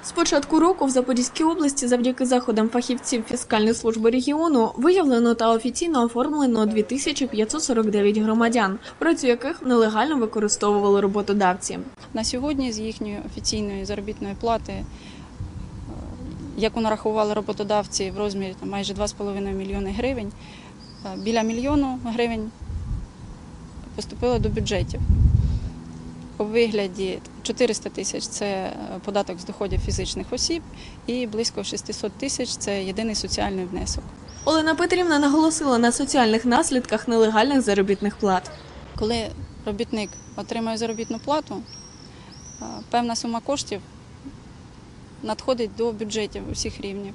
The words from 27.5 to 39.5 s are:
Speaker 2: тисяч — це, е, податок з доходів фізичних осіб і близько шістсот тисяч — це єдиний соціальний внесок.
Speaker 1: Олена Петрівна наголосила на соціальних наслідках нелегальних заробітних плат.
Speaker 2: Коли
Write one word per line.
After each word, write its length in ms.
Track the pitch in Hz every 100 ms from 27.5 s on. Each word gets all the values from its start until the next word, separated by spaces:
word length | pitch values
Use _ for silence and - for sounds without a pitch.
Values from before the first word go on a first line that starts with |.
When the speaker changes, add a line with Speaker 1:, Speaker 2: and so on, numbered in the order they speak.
| 220 240 214 196
Speaker 2:
тисяч — 340 | - 190 - -
це, 180 | - 202
е, 280 | 190 185 - 208 185 -
податок 340 | 202 202 175
з 60 | 180
доходів 340 | 196 202 -
фізичних 480 | - 196 180 202 185
осіб 320 | 247 - 330 - - - - -
і 200 | 240 240
близько 360 | 214 226 -
шістсот 480 | 196 170 - 208 214
тисяч — 380 | 196 277 - 247 -
це 260 | - 202
єдиний 320 | 190 190 226 214
соціальний 500 | 202 - 202 190 180
внесок. 380 | - - - - - - - -
Speaker 1:
Олена 300 | 311 311 320
Петрівна 440 | 349 359 349 294
наголосила 580 | 294 294 320 320 285 233
на 140 | 240
соціальних 540 | 240 277 285 226 220 240
наслідках 600 | 247 330 254 240 214 -
нелегальних 540 | 226 220 220 247 277
заробітних 560 | 214 202 196 196 202 -
плат. 340 | 208 185 - - - - - -
Speaker 2:
Коли 280 | 214 233 220 - -